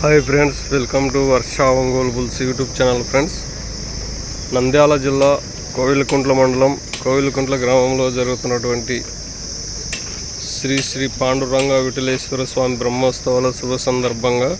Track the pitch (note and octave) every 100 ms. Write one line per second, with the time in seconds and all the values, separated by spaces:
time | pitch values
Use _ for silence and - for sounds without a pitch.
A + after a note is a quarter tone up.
0 | D3+ D3+ B2 C#3+ D3 C3+ - C#3 A#2+ C3+
1 | C#3 C3+ C3+ B2+ A#2+ - C3+ C3 B2+ C3
2 | B2+ A#2+ A#2+ - C3 B2 B2+ - B2+ B2
3 | A#2 C3 E3 - - - - - - -
4 | - - - - - B2+ B2+ D3 D3 D3
5 | C#3 C#3 C#3 C#3 - - - - C3 C#3
6 | C3 C#3 C3+ C3+ C3 B2+ C3+ C#3 - -
7 | B2+ C3+ C#3 C3+ C3 C3+ B2 C3 B2+ C3
8 | C3 B2+ B2 B2 B2+ B2 A#2+ A#2+ A#2 A#2+
9 | - - - - - - - - - -
10 | - - - - - - C3+ C#3 C3+ C3+
11 | C3 - B2+ C3+ C3 C3+ C#3 C3+ C3 B2+
12 | C3 C3 - C3 C3 - B2+ A#2+ A#2+ B2
13 | C3 B2 B2+ B2+ C3 B2 B2+ B2+ - B2+
14 | B2 A#2 B2 B2 C3